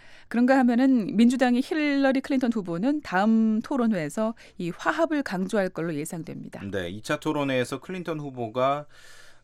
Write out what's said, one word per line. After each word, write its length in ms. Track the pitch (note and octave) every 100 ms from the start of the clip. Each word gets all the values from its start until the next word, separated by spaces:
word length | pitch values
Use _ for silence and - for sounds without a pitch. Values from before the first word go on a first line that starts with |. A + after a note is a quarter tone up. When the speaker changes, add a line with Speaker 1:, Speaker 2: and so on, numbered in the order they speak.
| - - -
Speaker 1:
그런가 280 | A3+ B3+ C4+
하면은 580 | B3 A#3+ C4+ B3+ F#3 G3
민주당의 440 | A#3 B3+ B3+ B3
힐러리 580 | - D#4+ D4 C#4 C4+ C4
클린턴 320 | - C4+ A#3+
후보는 480 | A3+ F3+ E3+ A#3+ D4+
다음 600 | - F3+ G#3+ A3 A3 G#3+
토론회에서 760 | - C#4 A3+ F#3+ D3 G#3+ C3 - - -
이 120 | F3
화합을 520 | - - D#4+ D#4+ D4+
강조할 440 | - G3+ F#3+ G#3+ F#3
걸로 240 | - E3 D3
예상됩니다. 680 | D#3+ E3+ - - - - G2
Speaker 2:
네, 180 | F#2+ E2+
이 120 | G2+
차 160 | - D3+
토론회에서 600 | D#3 D3 C#3 C3 B2 C3+
클린턴 380 | - F#3 E3+ D#3
후보가, 640 | D3 B2+ A2+ B2 C3 D3 D3 - - - - -